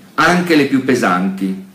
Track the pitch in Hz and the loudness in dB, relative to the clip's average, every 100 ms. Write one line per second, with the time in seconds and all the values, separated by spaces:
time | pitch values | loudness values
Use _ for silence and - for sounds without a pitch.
0 | - - 160 180 175 151 135 135 131 117 | -10 -2 0 2 2 2 2 0 0 0
1 | 104 90 95 95 95 95 - | 0 0 -2 -4 -6 -6 -12